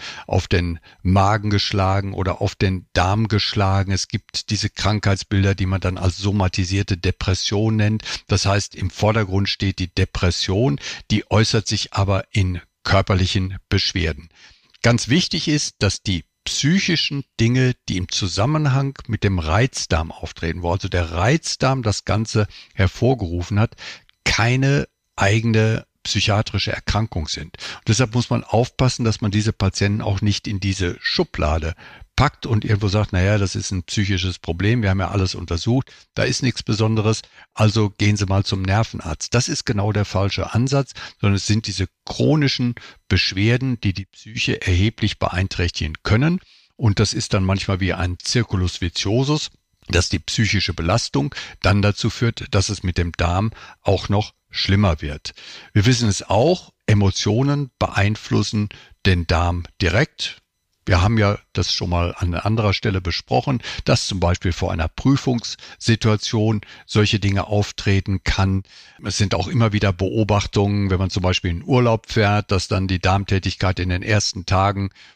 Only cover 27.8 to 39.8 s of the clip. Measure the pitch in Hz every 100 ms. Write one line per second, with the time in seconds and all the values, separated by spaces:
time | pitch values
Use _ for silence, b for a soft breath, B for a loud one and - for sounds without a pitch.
27.8 | - 107 117 120 - 120 - 110 127 -
28.8 | 127 - 117 101 107 107 107 - 95 -
29.8 | 101 107 107 98 104 101 - 98 98 95
30.8 | 90 - - - 180 - 76 82 78 B
31.8 | B B - - 143 - 147 110 107 104
32.8 | 104 104 98 92 95 104 98 104 - 92
33.8 | - - 98 92 92 90 - 82 98 120
34.8 | 101 95 87 101 92 95 90 85 117 123
35.8 | - B B - 104 - 127 - - 107
36.8 | 110 110 107 107 B B B - 107 107
37.8 | 104 - 104 104 98 98 - 95 95 101
38.8 | 113 - 85 - - - - 147 - 104